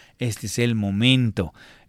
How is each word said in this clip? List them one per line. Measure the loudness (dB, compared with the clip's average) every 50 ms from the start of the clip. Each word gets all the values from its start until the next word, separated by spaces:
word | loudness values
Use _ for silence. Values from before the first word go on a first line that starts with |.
| -20 -20 _ _
este | -6 -6 -4 -6 -8 -6
es | -2 0
el | 0 0 0
momento. | 0 0 -2 0 2 2 4 4 4 2 0 0 -2 -4 -4 -6 -14 -20 -20 -20 -20 _